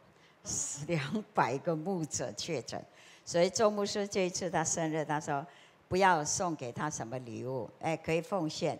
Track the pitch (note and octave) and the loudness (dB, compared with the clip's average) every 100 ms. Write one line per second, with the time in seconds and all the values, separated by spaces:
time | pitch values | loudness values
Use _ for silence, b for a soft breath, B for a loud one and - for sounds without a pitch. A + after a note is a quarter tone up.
0 | - b b b - - - - D3+ E3 | -20 b b b -8 -4 -4 -6 -2 -2
1 | C#3+ G#3+ - - B2+ C3+ F3 D#3+ E3 F#3 | 0 -4 0 2 2 2 0 -2 0 -2
2 | D3+ - B2 - - C#3+ - F#2+ - B | -2 -4 -6 -6 -4 -4 -4 -8 -10 B
3 | B B - E3+ F#3 F#3+ G#3+ G#3 G3+ G#3+ | B B -2 4 4 6 4 4 0 -2
4 | G3+ G#3 F3+ F3+ F3+ E3 E3 F3 D#3+ D#3+ | -2 2 0 0 0 0 0 0 0 0
5 | D3+ D3+ D#3 C#3+ E3+ B B B - F#3 | 0 -2 0 -2 -4 B B B -2 4
6 | F#3+ E3 D3+ - F3+ D#3 B2 A#2+ D3+ D#3 | 6 6 4 0 0 -2 -6 -4 -4 -4
7 | A2+ B2+ A#2+ A2 B2 C3 G#2 - B2+ D#3 | -6 -8 -8 -6 -4 -4 -6 -6 -4 -2
8 | - E3 E3 G3 D#3 - D#3+ A2 | 0 0 0 -2 -2 0 -2 -2